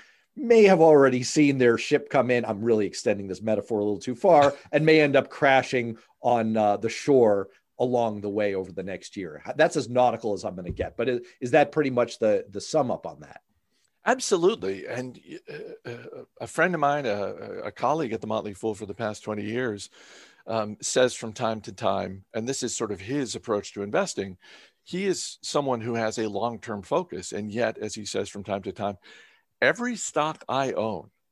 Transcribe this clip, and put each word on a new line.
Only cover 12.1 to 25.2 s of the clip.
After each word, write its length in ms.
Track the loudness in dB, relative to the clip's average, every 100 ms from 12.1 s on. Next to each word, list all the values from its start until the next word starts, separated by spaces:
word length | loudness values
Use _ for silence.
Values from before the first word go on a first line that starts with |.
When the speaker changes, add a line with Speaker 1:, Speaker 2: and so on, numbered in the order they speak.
| 0
Speaker 1:
the, 260 | 0 0 -2
the 100 | -10
sum 300 | -4 -2 0
up 160 | -4 -8
on 140 | -14
that? 200 | -18 -20 _ _ _ _ _ _
Speaker 2:
Absolutely. 840 | -2 -2 0 2 2 0 -4 -8 -8
And, 340 | -8 -10 -14 -18 -18 -16
uh, 400 | -14 -14 -16 -14
uh, 340 | -14 -14 -18 -18 -16
a 60 | -8
friend 280 | -2 0
of 60 | 0
mine, 260 | 0 0 -2
a, 280 | -4 -6 -8 -12 -12 -12
a 40 |
colleague 420 | -4 0 0 -2
at 80 | -6
The 60 | -4
Motley 260 | -6 -6
Fool 220 | -6 -6
for 120 | -6 -10
the 80 |
past 280 | -8 -8 -6
twenty 220 | -8 -8
years, 460 | -6 -4 -4 -6 -12 _ -20 -20 -20 _ -6
um, 300 | -4 -4 -8
says 340 | -2 2 2
from 180 | 0 -10
time 280 | -6 -4 -4
to 100 | -10
time, 520 | -4 -2 -2 -4 -10 -12
and 160 | -8 -6
this 140 | -6
is 120 | -6
sort 160 | -6 -6
of 100 | -6
his 340 | -6 -6 -6
approach 400 | -8 -4 -4 -4
to 80 | -8
investing, 560 | -4 -2 -2 -4 -8 -12 -20 -20 -20 _
he 220 | -10 -4
is 320 | -2 -4